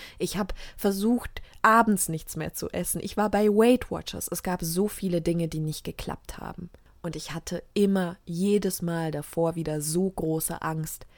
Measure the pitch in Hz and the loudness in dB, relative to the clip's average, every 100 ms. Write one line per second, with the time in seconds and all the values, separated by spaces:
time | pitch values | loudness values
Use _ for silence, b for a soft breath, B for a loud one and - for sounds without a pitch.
0 | B B 180 180 196 B B - 202 196 | B B -4 -2 -4 B B -2 0 2
1 | 214 240 - - b b 214 226 220 196 | 2 0 -2 -12 b b 6 8 6 4
2 | - 160 - 160 156 - - - 175 - | 0 -4 -6 -8 -6 -6 -6 -4 -2 -4
3 | - - 208 202 214 208 233 254 - 165 | -4 -2 0 4 4 6 6 6 2 -8
4 | - 175 - 175 190 180 165 170 208 - | -8 -8 -6 -4 -2 -2 0 0 0 -2
5 | 190 175 165 170 165 156 156 151 - - | -2 0 2 0 0 -2 -4 -4 -8 -8
6 | - - - - - - 175 b b b | -8 -10 -12 -12 -12 -12 -14 b b b
7 | 175 156 - 156 - 175 - - 196 196 | -8 -8 -8 -10 -6 -8 -2 2 4 4
8 | 175 175 - 170 202 208 190 - 170 165 | 0 -4 -6 0 4 4 2 -2 -2 -2
9 | 160 147 - - 165 165 156 151 151 170 | -2 -4 -4 0 0 0 -2 -2 0 0
10 | 190 - 165 160 - 160 160 160 156 - | 0 0 -2 0 -2 -4 -4 -4 -6 -8
11 | b | b